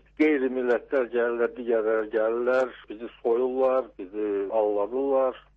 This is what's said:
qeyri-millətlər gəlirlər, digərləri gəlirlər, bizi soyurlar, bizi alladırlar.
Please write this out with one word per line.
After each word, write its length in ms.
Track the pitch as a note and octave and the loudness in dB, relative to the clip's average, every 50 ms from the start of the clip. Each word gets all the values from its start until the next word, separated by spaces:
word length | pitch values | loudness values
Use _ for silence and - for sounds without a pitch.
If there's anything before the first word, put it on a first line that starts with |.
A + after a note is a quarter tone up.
| - _ _ | -14 _ _
qeyri-millətlər 960 | - D#3 D#3 D3+ C3+ C3 B2+ B2+ C3 B2 B2 A#2+ A2 - - D3 C3+ B2 A2 | 2 2 2 4 2 0 0 -2 -2 0 2 0 0 0 -2 -2 -2 -2 0
gəlirlər, 420 | A#2 A#2+ A#2 A#2+ A#2+ A#2 A#2 A2+ A2+ | 0 0 0 0 0 0 -2 -2 -2
digərləri 540 | B2+ A#2+ A#2 A#2 A2+ G#2+ A2 A2+ A2 A2 G#2+ | -4 -2 0 0 2 2 2 0 0 0 -2
gəlirlər, 600 | A2 A2 A2 A2+ A#2 A#2+ B2 B2 B2+ C3 C3 A#2+ - - - | -2 0 0 0 0 0 0 2 2 2 0 0 -4 -12 -16
bizi 260 | - G#2+ G#2+ A#2+ G#2+ - | -16 -14 -14 -14 -14 -12
soyurlar, 720 | _ - A#2+ A2+ B2 C3 B2+ B2+ C3 C3 C3 C3 C3 A#2 A2 - | _ 0 0 2 2 2 0 0 2 2 2 2 0 -2 -4 -8
bizi 360 | - G2 F2+ G2+ G#2+ G#2+ G#2 G2+ G2 G2 F#2+ | -14 -14 -10 -6 -4 -2 -2 -2 -2 -2 -2
alladırlar. 920 | A2 A2 G#2+ G#2 G#2 G#2 G2+ G#2+ B2 C3+ C#3 C#3 C3+ C3+ C3 B2+ A#2+ - - _ _ | 0 0 2 2 2 0 -2 -2 -2 -2 -2 0 2 2 2 0 -2 -6 -14 _ _